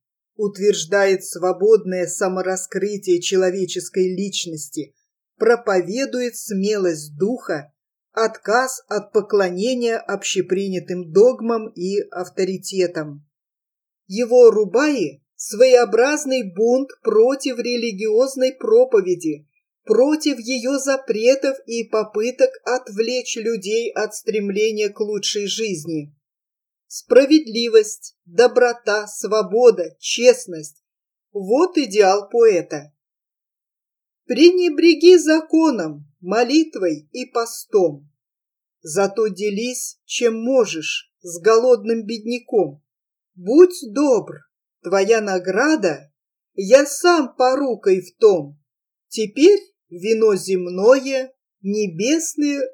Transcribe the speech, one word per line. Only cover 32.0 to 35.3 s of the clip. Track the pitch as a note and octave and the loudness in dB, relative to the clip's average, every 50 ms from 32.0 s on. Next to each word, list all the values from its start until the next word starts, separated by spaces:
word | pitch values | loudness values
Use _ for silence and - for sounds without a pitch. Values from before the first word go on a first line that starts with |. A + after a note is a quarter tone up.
| G3+ F#3 G3 G#3 G3+ G3+ | 4 4 4 2 -2 -2
поэта. | - A#3 A#3 A3+ G3 E3+ D#3 - D#3+ D3 D3 - _ _ _ _ _ _ _ _ _ _ _ _ _ _ _ _ _ _ _ _ _ _ _ _ _ _ _ | 2 4 4 4 4 2 -2 -6 -10 -14 -14 -16 _ _ _ _ _ _ _ _ _ _ _ _ _ _ _ _ _ _ _ _ _ _ _ _ _ _ _
Пренебреги | - A#3 A#3 D#4 F4 F#4 F4+ F4 F4 D4 C#4+ D#4+ E4+ D#4+ C#4+ D#4+ F4 F#4 | -4 2 6 6 6 6 4 0 0 0 2 4 4 4 6 8 8 8
законом, | E4+ C#4+ D4+ | 8 6 4